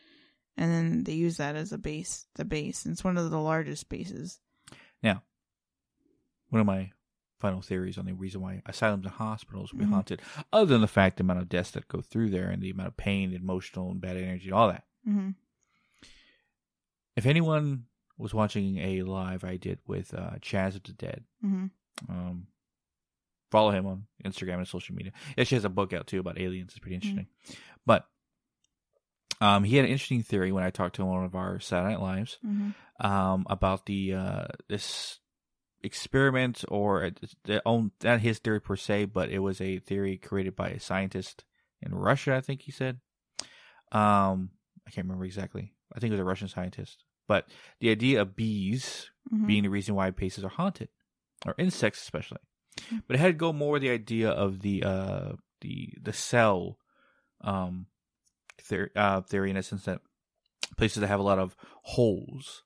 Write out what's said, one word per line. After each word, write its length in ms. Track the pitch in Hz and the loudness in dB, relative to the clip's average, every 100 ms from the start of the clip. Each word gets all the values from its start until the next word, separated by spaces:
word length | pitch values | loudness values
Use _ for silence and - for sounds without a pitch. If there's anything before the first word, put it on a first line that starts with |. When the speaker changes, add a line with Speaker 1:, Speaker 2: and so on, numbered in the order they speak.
| _ _ _ _ _ - | _ _ _ _ _ -2
Speaker 1:
And 140 | 165 | 0
then 320 | 165 165 160 | 2 2 0
they 80 | - | 0
used 240 | 156 170 165 | 0 0 0
that 160 | 143 | -4
as 180 | 151 185 | -4 -6
a 60 | - | -8
base, 480 | 156 156 180 - - | -6 -8 -8 -12 -12
the 100 | - | -10
base. 400 | - 156 - - | -6 -4 -4 -6
And 80 | - | -8
it's 120 | 165 | -4
one 120 | 190 180 | 0 0
of 140 | 165 | 0
the 80 | 160 | 0
largest 480 | 156 160 147 147 - | 0 0 -2 -8 -10
bases. 520 | - 175 113 175 - _ _ - - - _ | -10 -10 -10 -12 -14 _ _ -20 -20 -20 _
Speaker 2:
Now, 200 | 110 95 - _ _ _ _ _ _ _ _ _ _ _ _ | 0 0 -6 _ _ _ _ _ _ _ _ _ _ _ _
one 120 | 113 | 2
of 60 | 104 | 4
my 240 | 95 95 - _ _ _ _ | 2 -4 -12 _ _ _ _
final 240 | 101 92 | -2 -2
theories 340 | - 92 92 95 | -4 -4 -4 -6
on 80 | |
the 80 | 92 | -8
reason 300 | 92 95 98 | -8 -8 -8
why 180 | 92 95 - | -8 -8 -10
asylums 400 | - 110 101 95 | 0 2 2 -4
and 80 | |
hospitals 580 | - 110 110 - 98 98 | -6 -6 -6 -10 -12 -10
will 60 | - | -2
be 60 | 208 | 2
Speaker 1:
Mm-hmm. 80 | |
Speaker 2:
haunted, 260 | 202 - - - - - | 2 0 -6 -8 -16 2
other 140 | 214 190 | 6 8
than 160 | 123 | 8
the 40 | 107 | 6
fact 300 | - 95 - | 6 4 4
the 60 | |
amount 180 | 92 90 | 2 0
of 80 | 90 | 0
deaths 220 | 90 90 | -2 -2
that 180 | - - | -8 -8
go 140 | - | -10
through 260 | - 113 110 | -4 -2 0
there 220 | 92 92 | 0 -2
and 120 | 95 | -4
the 60 | 95 | -6
amount 200 | 95 92 | -6 -8
of 100 | - | -4
pain, 340 | 101 98 92 | -2 0 0
emotional, 580 | 90 92 92 - 95 92 | -4 -4 -4 -6 -8 -6
and 80 | 92 | -6
bad 200 | 92 92 | -6 -4
energy, 280 | 92 90 95 | -4 -6 0
and 60 | |
all 140 | 101 110 | 4 4
that. 160 | - - _ 226 | 2 -10 _ -2
Speaker 1:
Mm-hmm. 220 | 202 190 190 _ _ _ _ _ _ - - _ _ _ _ _ _ _ _ _ - | 0 0 -6 _ _ _ _ _ _ -20 -20 _ _ _ _ _ _ _ _ _ 0
Speaker 2:
If 100 | 123 | 4
anyone 580 | 160 160 156 147 131 120 _ _ - | 4 4 2 0 -4 -8 _ _ -12
was 160 | 110 | -4
watching 440 | 110 104 104 98 95 | 0 0 0 0 0
a 240 | 92 95 | -2 -2
live 420 | 92 95 92 92 | -2 -4 -4 -6
I 120 | 92 90 | -6 -6
did 220 | - 95 - | -6 -8 -6
with, 280 | 95 92 | -8 -6
uh, 180 | 90 90 - | -8 -8 -10
Chaz 360 | - 101 95 95 | -4 -2 -2 -4
of 60 | |
the 100 | - | -12
Dead, 320 | - - - - _ | -12 -10 -10 -16 _
Speaker 1:
Mm-hmm. 680 | 202 185 190 - _ - - | -2 -2 -4 -8 _ -16 -10
Speaker 2:
um, 340 | 90 90 90 95 _ _ _ _ _ _ _ _ _ _ | -8 -6 -8 -12 _ _ _ _ _ _ _ _ _ _
follow 200 | 107 107 | 6 6
him 160 | 98 95 | 4 0
on 200 | 95 107 - | -6 -10 -10
Instagram 340 | 95 - 92 90 | -10 -6 -4 -4
and 100 | 90 | -6
social 260 | 90 - | -8 -8
media. 180 | 92 92 - 143 131 | -10 -10 -12 -6 0
Yeah, 80 | |
she 100 | 123 127 | 2 2
has 80 | |
a 40 | 101 | 2
book 220 | 92 98 | 0 0
out, 140 | 87 - | -2 -4
too, 140 | 95 | -4
about 180 | 92 - | -4 -4
aliens. 320 | 92 92 90 | -4 -6 -10
It's 60 | - | -14
pretty 180 | - 185 | -10 -6
Speaker 1:
Mm-hmm. 100 | 202 196 | -4 -4
Speaker 2:
interesting. 400 | 190 _ - - - - - | -6 _ -20 -20 -20 -2 4
But, 200 | 104 - _ _ _ _ _ _ _ _ _ _ _ - - | 4 2 _ _ _ _ _ _ _ _ _ _ _ -12 2
um, 240 | 104 101 | 6 6
he 120 | 101 139 | 6 6
had 100 | 127 | 6
an 40 | |
interesting 320 | 135 - 123 | 2 0 0
theory 300 | - 101 92 | 2 2 2
when 100 | 95 | 2
I 60 | 92 | 0
talked 260 | - 90 - | 0 -2 0
to 80 | |
one 200 | 95 92 | 0 0
of 100 | 92 | -2
our 240 | 92 92 92 | -4 -4 -6
Saturday 360 | - 90 95 | -2 0 0
Night 80 | 107 | -2
Lives, 360 | 95 95 113 - 214 | -2 -2 -4 -8 -4
Speaker 1:
Mm-hmm. 600 | 202 202 - - - 101 | -2 -2 -6 -14 -4 0
Speaker 2:
um, 400 | 98 95 95 - | 2 4 2 0
about 380 | 98 95 95 - | 0 2 0 -2
the, 280 | 98 95 | -2 -2
uh, 320 | 92 92 98 - - - | -2 -2 -4 -6 -12 -8
this 500 | - - - - - _ _ _ _ _ _ | -6 -6 -8 -10 -12 _ _ _ _ _ _
experiment 840 | 101 - - 135 139 131 127 - - | -10 -10 0 4 4 4 0 -2 -4
or, 380 | 101 104 95 90 | 0 2 2 0
uh, 40 | - - - | -4 -12 -10
the 180 | - 107 110 | -2 0 4
own, 240 | 117 107 - | 4 2 0
not 160 | 110 120 | 2 4
his 180 | 117 107 | 4 0
theory 220 | 113 107 | 0 0
per 160 | - 98 | 0 -4
se, 300 | - 104 104 | 0 0 0
but 240 | 95 - | 0 0
it 80 | 95 | 0
was 200 | 98 95 | -2 -2
a 180 | 95 92 | -4 -4
theory 380 | - 98 98 95 | -4 -2 -2 -4
created 360 | - 98 95 | -4 -4 -2
by 140 | 92 92 | -4 -4
a 100 | 87 | -6
scientist 640 | - 95 95 95 - - _ _ _ _ | -4 -2 -2 -4 -8 -14 _ _ _ _
in 140 | 90 | -8
Russia, 420 | 92 95 135 143 131 | 0 2 2 2 0
I 40 | |
think 200 | 135 135 | -2 -8
he 80 | - | -10
said. 280 | - 131 127 _ _ _ - - - - _ _ | -6 -6 -6 _ _ _ -14 -14 -18 -20 _ _
Um, 600 | 107 104 101 98 95 95 - _ - - | 4 6 6 4 2 -4 -10 _ -20 -12
I 40 | |
can't 160 | - 92 | -6 -4
remember 180 | 92 | -4
exactly. 500 | 92 95 92 98 104 _ _ | -6 -6 -8 -8 -10 _ _
I 40 | - | -4
think 120 | 113 | 0
it 40 | |
was 60 | 104 | 0
a 40 | |
Russian 240 | 92 95 95 | 0 -2 -4
scientist. 540 | - 90 - 95 - _ _ - | -6 -8 -8 -12 -16 _ _ 0
But 220 | 101 - - - _ | 0 0 -12 -20 _
the 100 | 113 | 2
idea 300 | 107 127 127 | 4 6 4
of 140 | 98 98 | 2 0
bees 760 | 113 104 95 127 - - - _ - | -2 0 0 -2 -4 -10 -14 _ -4
Speaker 1:
Mm-hmm. 140 | 214 104 | 0 4
Speaker 2:
being 160 | 104 | 4
the 80 | 101 | 4
reason 240 | 101 98 | 0 0
why 160 | 98 95 | 0 0
places 340 | - 95 98 | 0 -4 -4
are 40 | 95 | -6
haunted, 400 | - 190 - - _ _ _ _ _ - | -2 -2 -4 -10 _ _ _ _ _ -8
or 80 | - | 0
insects 460 | 180 - 107 - | 0 2 0 -2
especially. 380 | - 80 - - _ _ _ - | -8 -10 -10 -14 _ _ _ -18
Speaker 1:
Mm-hmm. 200 | - 226 - | -8 -8 0
Speaker 2:
But 80 | 127 | 4
it 20 | |
had 60 | 185 | 4
to 40 | |
go 180 | 156 165 | 4 0
more 200 | 151 147 | 0 2
with 100 | 147 | 2
the 80 | 135 | 2
idea 400 | 117 107 113 110 | 0 0 2 2
of 300 | 76 98 95 | 2 0 0
the, 220 | 101 95 | -2 0
uh, 500 | 98 95 95 95 - - _ _ | 0 0 -2 -4 -6 -10 _ _
the, 340 | - 90 - - | -10 -8 -10 -10
the 100 | - | -8
cell, 640 | - - 123 110 92 92 - _ _ _ _ _ _ | -6 2 4 6 4 -2 -10 _ _ _ _ _ _
um, 440 | 101 95 90 92 95 _ _ _ _ _ - - | -4 -2 -2 -6 -12 _ _ _ _ _ -20 -20
ther-, 300 | - 95 101 104 | -4 -2 0 2
uh, 240 | 101 95 | 4 2
theory 300 | - 98 98 | 0 -2 0
in 60 | 95 | -2
a 60 | |
sense 220 | 92 98 | -4 -6
that 160 | - 90 - _ _ _ _ _ - - | -6 -8 -10 _ _ _ _ _ -10 0
places 240 | 110 107 | 0 2
that 60 | 101 | 0
have 140 | 101 | 2
a 40 | |
lot 140 | 101 95 | 4 4
of 160 | 92 - - - | 2 -6 -20 -20
holes, 800 | - - 117 92 - 135 - - | -2 4 4 4 -4 -12 -14 -18